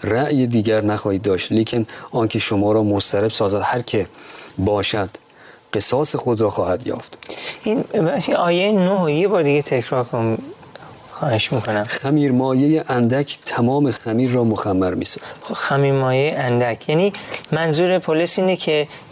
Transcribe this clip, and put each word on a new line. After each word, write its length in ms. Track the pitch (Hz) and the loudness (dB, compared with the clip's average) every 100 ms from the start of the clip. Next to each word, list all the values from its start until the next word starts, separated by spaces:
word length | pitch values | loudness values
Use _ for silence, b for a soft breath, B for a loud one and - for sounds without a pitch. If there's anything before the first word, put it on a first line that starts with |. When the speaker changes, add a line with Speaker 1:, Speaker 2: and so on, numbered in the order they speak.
Speaker 1:
رأی 440 | 98 113 147 147 127 | -2 0 2 2 2
دیگر 340 | 117 104 107 | 2 2 2
نخواهید 400 | 104 104 107 98 | 2 0 0 0
داشت، 300 | 107 92 - | 2 0 2
لیکن 340 | 110 110 123 110 B B | 2 2 0 -2 B B
آنکه 280 | 127 110 110 | -2 0 0
شما 320 | - 104 104 | 0 2 4
را 120 | 110 | 4
مضطرب 480 | 107 101 - 101 110 | 2 2 0 0 0
سازد 300 | - 104 101 | 0 0 0
هر 180 | - 123 | 0 -2
که 260 | 117 113 87 B B B B - | -2 -2 -2 B B B B -4
باشد 520 | 95 104 92 110 92 - - B B B _ | 0 0 0 -2 -4 -8 -20 B B B _
قصاص 420 | 107 - 123 151 139 | -4 0 0 0 -2
خود 260 | 127 110 | 0 0
را 80 | 107 | 0
خواهد 380 | - 90 90 - | 0 -2 -2 -4
یافت. 300 | - - - - B B B | -8 -10 -16 -16 B B B
Speaker 2:
این، 200 | 220 214 - | -2 -2 -2
این 420 | 214 165 190 - 294 | 0 0 0 0 0
آیهٔ 360 | 175 175 196 | 2 2 2
نه 300 | 208 180 196 | 2 2 2
رو 80 | 165 | 2
یه 180 | 147 190 | 2 2
بار 160 | 196 | 2
دیگه 180 | 147 147 | 2 2
تکرار 420 | 143 131 117 135 | 0 -2 0 -4
کن، 340 | 120 123 113 110 277 381 - - - - - | -2 -2 -2 -2 -6 -16 -20 -20 -20 -20 -18
خواهش 420 | - 156 110 - | -6 -2 -2 -2
می‌کنم. 300 | 123 107 107 | -2 -2 -2
Speaker 1:
خمیرمایهٔ 1000 | 104 - 135 151 143 123 131 131 143 156 - | -2 -4 0 2 4 2 2 2 4 2 0
اندک 500 | 127 117 135 143 - - | 0 2 2 -2 -6 -6
تمام 460 | - 120 139 143 | 0 0 2 0
خمیر 400 | 113 117 113 131 | 0 -2 0 2
را 120 | 123 | 2
مخمر 500 | 117 107 - 95 92 | 2 0 0 0 0
می‌سازد. 400 | 80 - - - - | 0 -4 -4 -8 -12
Speaker 2:
خب، 100 | - | -10
خمیرمایهٔ 880 | 214 - 139 139 135 131 131 143 147 | -6 0 2 2 2 2 2 2 0
اندک 500 | 127 120 123 107 - | 0 2 0 -2 -2
یعنی 240 | 151 202 B B B - | 2 2 B B B -4
منظور 480 | 151 165 151 180 185 | -2 0 2 2 2
پولس 400 | 170 160 170 - | 2 0 0 0
اینه 160 | 185 180 | 0 0
که 320 | - 151 147 B B | 0 0 -2 B B